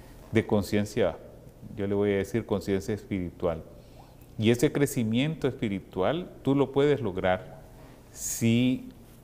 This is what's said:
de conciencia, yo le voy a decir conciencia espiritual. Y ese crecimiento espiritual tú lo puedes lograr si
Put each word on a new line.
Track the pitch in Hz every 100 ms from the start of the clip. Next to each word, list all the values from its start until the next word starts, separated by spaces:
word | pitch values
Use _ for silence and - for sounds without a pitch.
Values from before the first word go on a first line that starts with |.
| - - -
de | 110 107
conciencia, | 107 98 104 104 - 101 - - - - - - -
yo | 98
le |
voy | 101 104
a | 98
decir | 95 117 107
conciencia | 101 98 95 95 104
espiritual. | - 101 87 - 90 80 - - - - - - - -
Y | 110
ese | 120 151
crecimiento | 143 139 - 110 113 147 160 143
espiritual | 120 117 98 - 92 92 156 180 -
tú | - 139
lo | 131
puedes | 139 147 135
lograr | 110 90 92 92 - - - - - - -
si | - - - 117 117 127 127 - - - -